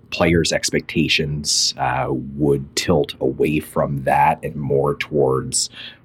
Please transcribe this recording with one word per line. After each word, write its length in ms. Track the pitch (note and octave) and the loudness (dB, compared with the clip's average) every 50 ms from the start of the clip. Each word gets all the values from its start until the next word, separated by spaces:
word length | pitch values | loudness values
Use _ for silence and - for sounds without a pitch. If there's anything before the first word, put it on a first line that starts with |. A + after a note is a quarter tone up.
| - - | -12 -12
players' 420 | - - F2+ E2+ E2+ E2 D#2 - | -2 2 4 4 4 4 4 2
expectations, 1200 | D#2 D2 - - - D#2 - - - E2 D2+ C#2+ - - D2+ D2 D2 D2 D2 - - - - - - - | 0 -2 -2 0 -2 -2 -2 0 0 0 2 2 2 0 0 -2 -4 -4 -2 -2 0 0 0 -2 -2 -2
uh, 300 | C2+ B1+ B1+ C2 B1+ - | -2 -2 -2 -2 -2 -2
would 640 | C2+ B1+ B1+ C#2 C#2 C#2+ D2 C#2+ C#2 C#2 C#2 - - | -2 -4 -4 -6 -2 0 2 2 2 2 0 -6 -10
tilt 400 | - - - E2+ D2 - - - - | -4 0 2 2 2 2 -2 -4 -4
away 400 | C2 C2+ D2 D#2+ E2 D#2+ D2+ D#2 | -4 -2 0 0 0 0 0 -2
from 420 | - - - D#2 C#2+ C#2 C#2+ C#2 | -4 -2 -2 -2 0 0 -2 -2
that 380 | C2 B1+ C#2 C#2+ C#2+ D#2 D2+ - | 0 0 2 4 4 2 2 0
and 140 | - - A#1 | -4 -8 -8
more 400 | D2 C#2+ C2+ C#2 C#2 C#2 C#2+ C#2 | -6 -2 0 0 2 2 0 -2
towards, 720 | - - - D#2 C#2+ C2+ C2 C2 B1+ A#1+ B1+ - - - - - - - - - - | -4 -6 -2 0 0 2 2 2 0 -2 -2 -2 -4 -4 -4 -8 -14 -16 -16 -18 -18